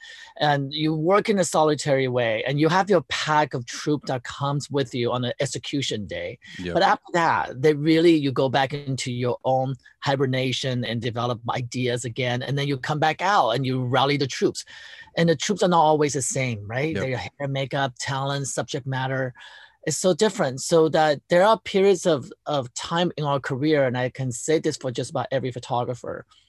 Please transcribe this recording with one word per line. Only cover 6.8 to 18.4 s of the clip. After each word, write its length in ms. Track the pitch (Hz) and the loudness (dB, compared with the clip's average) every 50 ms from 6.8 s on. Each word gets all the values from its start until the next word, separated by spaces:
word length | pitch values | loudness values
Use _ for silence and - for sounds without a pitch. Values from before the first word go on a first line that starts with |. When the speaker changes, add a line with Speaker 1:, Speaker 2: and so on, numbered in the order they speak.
Speaker 1:
after 300 | - - 208 - - - | 2 2 2 0 -2 -2
that, 480 | - 175 165 147 117 90 67 - - 127 | 0 2 2 2 2 0 -2 -4 -2 0
they 140 | 135 156 156 | 2 2 2
really, 400 | 143 147 160 160 160 165 175 165 | 2 2 2 4 6 6 6 6
you 180 | 156 139 139 | 6 4 0
go 160 | 123 147 135 131 | 0 0 0 2
back 240 | 117 139 135 131 | 2 2 0 0
into 400 | 143 143 143 135 131 123 - 131 | -2 -6 -6 -6 -6 -6 -6 -6
your 240 | 123 123 123 123 - - - | -4 -4 -2 -2 -2 -2 -2
own 300 | 127 131 131 131 135 131 - _ - _ _ | -2 0 0 -2 -4 -6 -8 _ -20 _ _
hibernation 840 | - 143 139 135 139 131 127 131 131 131 123 - - 131 127 123 | -2 -2 0 0 0 0 0 0 -2 -2 -2 -2 -2 -2 -2 -2
and 200 | 117 113 113 117 | -2 -4 -4 -4
develop 380 | 110 123 110 120 120 123 120 104 117 110 | -4 -4 -4 -2 -2 -2 -4 -4 -6 -6
ideas 560 | - 117 123 120 - 127 127 120 123 123 - | -4 -4 -6 -6 -4 -2 -2 0 -2 -2 -4
again. 360 | 123 110 - 127 123 123 123 | -6 -6 -4 -2 -2 -2 -2
And 140 | 135 - 143 | -4 -4 -2
then 120 | 143 143 143 | -2 -2 -2
you 100 | 139 127 | -2 -4
come 200 | - - 151 147 | -2 -2 0 2
back 220 | 156 156 156 - | 2 0 0 0
out 300 | 175 190 208 190 135 113 | 0 2 4 4 4 4
and 160 | 117 135 135 | 2 0 0
you 180 | 127 131 127 127 | 0 -2 -2 0
rally 320 | 120 131 127 131 143 143 | 0 2 2 4 4 2
the 100 | 139 143 | 0 0
troops. 380 | 127 - - 208 131 - - - - - - - - - - - - - | -2 -2 0 0 0 0 -4 -10 -14 -16 -20 -20 -20 -20 -20 -20 -6 0
And 120 | 170 170 170 | 2 4 4
the 80 | 160 | 2
troops 260 | - - - 202 180 | 2 0 -2 0 2
are 60 | 208 180 | 2 4
not 140 | 180 170 | 4 6
always 320 | 151 156 156 151 151 143 - | 6 6 6 4 2 2 0
the 80 | 139 | -2
same, 440 | 123 - - 135 131 123 113 101 101 | -4 -2 -2 -2 -2 -2 -4 -6 -8
right? 280 | 98 117 131 147 160 160 | -6 -4 -4 -2 -2 -2
Speaker 2:
Yep. 100 | - 135 | -2 -2
Speaker 1:
Their 120 | 131 127 107 | -2 -4 -4
hair, 300 | - - - - 143 139 | -6 -8 -10 -8 -6 -4
makeup, 440 | 139 135 139 135 151 139 135 131 - - | -4 -4 -4 -4 -2 -2 -2 -2 -4 -6
talent, 500 | - - 139 135 135 139 143 139 | -6 -4 -4 -2 -2 -2 -2 -4